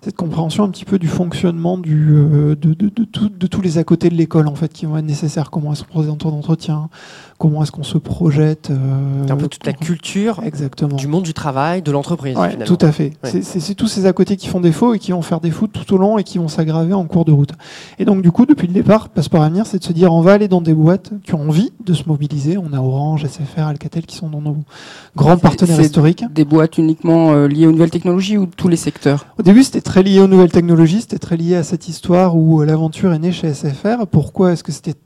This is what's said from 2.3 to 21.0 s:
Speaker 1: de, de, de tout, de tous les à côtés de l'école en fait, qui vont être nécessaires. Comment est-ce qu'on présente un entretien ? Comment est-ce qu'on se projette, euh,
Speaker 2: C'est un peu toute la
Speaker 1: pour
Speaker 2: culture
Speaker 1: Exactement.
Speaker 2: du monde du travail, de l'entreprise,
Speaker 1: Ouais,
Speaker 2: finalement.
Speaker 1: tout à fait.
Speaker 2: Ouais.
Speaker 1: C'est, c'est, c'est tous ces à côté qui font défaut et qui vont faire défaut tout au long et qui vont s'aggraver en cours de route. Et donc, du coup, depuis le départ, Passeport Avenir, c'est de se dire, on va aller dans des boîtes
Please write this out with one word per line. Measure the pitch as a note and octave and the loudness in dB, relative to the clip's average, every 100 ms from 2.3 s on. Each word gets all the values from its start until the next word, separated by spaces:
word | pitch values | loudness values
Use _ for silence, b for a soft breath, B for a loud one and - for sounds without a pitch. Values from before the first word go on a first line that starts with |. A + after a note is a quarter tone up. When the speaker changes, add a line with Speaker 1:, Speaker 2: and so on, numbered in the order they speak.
| D3 D3 | 2 2
Speaker 1:
de, | D3 D#3 | 0 0
de, | D#3+ G#3 | 0 -2
de | G3+ | -2
tout, | A3 - G#3 | -6 -2 -4
de | F#3+ F3+ | -2 -6
tous | - | -2
les | F#3 D#3+ | -2 -2
à | |
côtés | D#3+ E3 E3+ | 0 2 2
de | |
l'école | E3+ D#3+ E3 D3+ | 0 0 2 0
en | |
fait, | C#3+ D#3+ | -2 -8
qui | - D#3+ | -6 -6
vont | D#3 | -6
être | |
nécessaires. | D#3 D3 D3+ E3 D3 | -4 -4 -4 -6 -6
Comment | - D3 | -6 -6
est-ce | D3 | -6
qu'on | - | -6
présente | D#3+ D3+ D3+ | -4 -4 -4
un | D#3+ | -6
entretien ? | D3+ D3 D#3+ - D3+ D#3 B B B B _ | -6 -4 -4 -2 -6 -8 B B B B _
Comment | - D3+ | -2 0
est-ce | D3+ | -4
qu'on | - | -6
se | D3 D#3+ | -4 -6
projette, | - - E3+ C#3+ D#3 D#3 - | -4 -2 0 2 0 -2 -4
euh, | C#3 C3+ C3+ C#3 C#3 C3+ | -4 -2 -2 -4 -4 -4
Speaker 2:
C'est | |
un | C#3 | -2
peu | D3+ | -4
toute | - | -6
la | - | -10
Speaker 1:
pour | C#3 D#3+ | -8 -6
Speaker 2:
culture | E3+ - G3 G#3+ A3+ | -6 -6 -4 -4 -4
Speaker 1:
Exactement. | - D3 C#3+ - D3 C#3 | -8 -8 -10 -4 -4 -4
Speaker 2:
du | C#3 | -4
monde | D#3+ | -4
du | F3 | -4
travail, | D#3 D3+ C3 D3 F3+ | -6 -6 -4 -2 -2
de | D3+ | -2
l'entreprise, | C#3+ C#3 E3+ C3+ B2+ | -4 -4 -6 -6 -2
Speaker 1:
Ouais, | F3 | -2
Speaker 2:
finalement. | - G#2+ F3 | -4 -2 2
Speaker 1:
tout | |
à | E3 | 2
fait. | D3+ C#3+ D3 | 2 -4 -6
Speaker 2:
Ouais. | C3 | -6
Speaker 1:
C'est, | F3+ | -6
c'est, | G3 F#3+ | -4 -8
c'est | D#3 | -8
tous | G3 A3 | -4 -4
ces | G3+ F#3+ | 0 0
à | |
côté | F3+ F#3 G3 | 2 0 -2
qui | - | -4
font | F#3 | -2
défaut | F3 D#3+ A#3+ | 0 2 0
et | G#3+ | 0
qui | - | -4
vont | F3+ | -6
faire | D#3+ E3 | -4 -4
défaut | E3 D#3+ G#3 | -4 -4 -4
tout | - D#3+ | -6 -4
au | F#3+ | 0
long | G3 A3 | 2 0
et | |
qui | F#3+ F#3 | -4 -4
vont | E3 | -4
s'aggraver | D3+ D#3+ D#3+ E3 | -2 -2 0 0
en | G3 | -2
cours | E3+ F3 | -2 0
de | D#3+ | 2
route. | D3 C#3+ - B B B B | 2 2 -6 B B B B
Et | |
donc, | - F#3+ | 0 4
du | F3 | 2
coup, | E3+ | 2
depuis | B3+ C#4+ F3 | 2 2 2
le | |
départ, | F3+ - G#3+ - | 0 2 2 2
Passeport | - C#3+ F3 | -6 0 2
Avenir, | D3+ F3 A3 | 2 0 -4
c'est | F#3+ | -6
de | |
se | - | -4
dire, | E3 F3+ | 2 4
on | E3 | 4
va | E3 | 4
aller | G3+ G#3 | 4 4
dans | F3+ | 0
des | E3 | 2
boîtes | D#3 D#3 F#3+ | 2 4 2